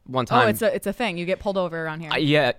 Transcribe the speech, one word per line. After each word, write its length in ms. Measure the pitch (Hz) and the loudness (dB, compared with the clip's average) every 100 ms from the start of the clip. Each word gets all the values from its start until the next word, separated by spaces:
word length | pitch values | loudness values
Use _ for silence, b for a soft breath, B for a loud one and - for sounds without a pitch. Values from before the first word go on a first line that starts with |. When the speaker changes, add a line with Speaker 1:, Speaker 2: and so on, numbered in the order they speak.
| - | -6
Speaker 1:
one 180 | 127 | -4
Speaker 2:
Oh, 20 | 120 | 2
Speaker 1:
time. 240 | 233 226 | 4 4
Speaker 2:
it's 120 | 214 | 2
a, 120 | 214 | 0
it's 120 | - 196 | -2 -4
a 60 | |
thing. 240 | 196 233 170 | -4 -4 -4
You 80 | 175 | -4
get 140 | 185 | -4
pulled 180 | 214 190 | -2 -2
over 260 | 180 165 | -4 -4
around 180 | 160 156 | -8 -8
here. 80 | 165 | -4
Speaker 1:
I, 40 | 127 | 0
yeah, 340 | 147 147 127 | 4 4 4